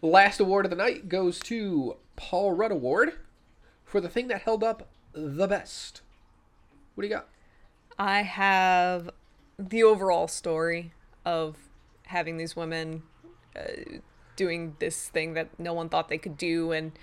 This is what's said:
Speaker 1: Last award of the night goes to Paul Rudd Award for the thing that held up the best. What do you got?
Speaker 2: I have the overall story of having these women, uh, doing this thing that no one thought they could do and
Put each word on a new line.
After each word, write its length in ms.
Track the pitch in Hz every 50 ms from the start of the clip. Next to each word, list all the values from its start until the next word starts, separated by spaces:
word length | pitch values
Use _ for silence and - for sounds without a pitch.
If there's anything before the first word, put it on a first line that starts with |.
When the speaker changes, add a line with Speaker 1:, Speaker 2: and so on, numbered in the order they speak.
Speaker 1:
Last 400 | - 160 170 190 196 202 - -
award 240 | 202 185 196 202 190
of 40 | 185
the 60 | 180
night 320 | 175 208 247 - - -
goes 320 | 180 175 190 185 180 175 -
to 540 | - - 233 226 214 196 175 147 131 113 - - _ _ _
Paul 340 | - - - - 180 202 196
Rudd 200 | 175 175 214 220 196
Award 400 | 147 123 127 147 202 277 330 - - - - _ _ _ _ _ _ - - _ _ _
for 160 | - - 202
the 80 | 175 170
thing 180 | - 240 254
that 140 | 247 220 190
held 220 | - 226 226 208 226
up 240 | 226 220 - - - - _ _ - -
the 340 | 151 156 143 139 156 190
best. 540 | 190 202 185 - - - - - - - - - - - _ _ _ _ _ _ _ _ _ _ _ _ _ - - _
What 80 | - 196
do 40 |
you 60 | 208 -
got? 140 | - - - _ _ _ _ _ _ - - _ _ _ _ -
Speaker 2:
I 260 | - 196 196 196 202 208
have 880 | 185 - 196 196 196 190 190 185 185 185 180 180 180 180 175 170 - - - - _ _ _ - _ _
the 240 | - 196 185 220 226 226
overall 440 | 214 214 190 190 190 175 165 165
story 640 | 165 - - - 170 160 160 165 170 170 170 170 165 - - - _ - _ -
of 320 | 175 170 165 160 156 151 - - - - - _ _ _ _ -
having 280 | - 190 175 165 165 165
these 180 | 165 165 160 -
women, 480 | 170 165 160 165 160 160 160 160 160 160 - _ _ - 339 - - _ _ -
uh, 440 | - - - - - - - - - - - _ - - - -
doing 400 | - 190 175 165 170 170 160 147 -
this 280 | - 165 - - -
thing 280 | - - 170 156 165 160
that 220 | 165 160 - -
no 140 | - 170 170 170
one 140 | 170 165
thought 220 | 165 165 165 165 -
they 80 | -
could 200 | 156 - 185 151
do 340 | - 180 170 165 170 165 165 160
and 180 | 156 160 160 156 -